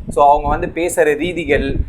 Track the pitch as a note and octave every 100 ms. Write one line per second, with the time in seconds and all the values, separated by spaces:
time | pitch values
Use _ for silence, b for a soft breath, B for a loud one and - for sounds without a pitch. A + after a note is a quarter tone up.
0 | - D#3 C#3+ D3 D3 D3+ F3 D#3+ E3+ F3
1 | D3+ D3 F3 E3+ D3 D#3 C3+ C3+